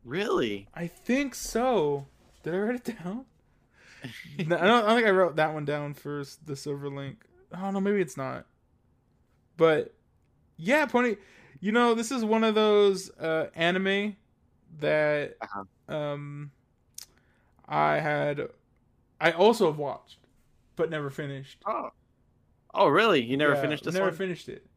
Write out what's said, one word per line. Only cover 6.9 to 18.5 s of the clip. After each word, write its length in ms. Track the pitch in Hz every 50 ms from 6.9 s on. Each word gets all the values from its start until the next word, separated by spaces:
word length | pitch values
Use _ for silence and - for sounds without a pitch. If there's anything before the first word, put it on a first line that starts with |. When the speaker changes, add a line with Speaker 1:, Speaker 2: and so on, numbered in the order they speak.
| 139 139 139 139 - - _ _ _ _ - _ -
Speaker 2:
Oh, 180 | 175 190 196
no, 100 | 196 196
maybe 200 | 190 196 208 202
it's 160 | 180 - -
not. 300 | - 135 131 127 127 - _ _ _ _ _ _ _ _ _ _ _ _ _ _ _ _ _ _ _ _ _ _
But, 380 | - 160 160 156 147 104 - _ _ _ _ _ _ _ _ _ _ _ _ _
yeah, 300 | _ 160 180 262 302 302
Pony, 300 | 262 - 240 247 247 208 - - - - - - - _ -
you 120 | - 196 233
know, 220 | 240 240 240 233
this 160 | 226 226 226
is 140 | 277 254 226
one 200 | 214 220 226 220
of 100 | 220 214
those, 560 | 214 214 214 208 208 202 202 196 185 175 - - _
uh, 320 | - 160 160 160 151 - _
anime 600 | - 165 170 175 185 190 190 196 202 202 208 202 _ _ _ _ _ _ _ _ _ _ _ 170 156
that, 600 | 151 151 151 151 151 151 151 147 147 - - _
Speaker 1:
Uh-huh. 240 | - 107 101 101 95 92 _ _ _ -
Speaker 2:
um, 640 | - 156 147 147 143 147 147 143 147 143 147 143 _ _ _ _ _ _ _ _ _ - - _ _ _ _ _ _ _ _ _ _ _ _ -
I 300 | 151 151 151 151 151 151
had, 480 | 151 151 151 147 143 147 147 143 - -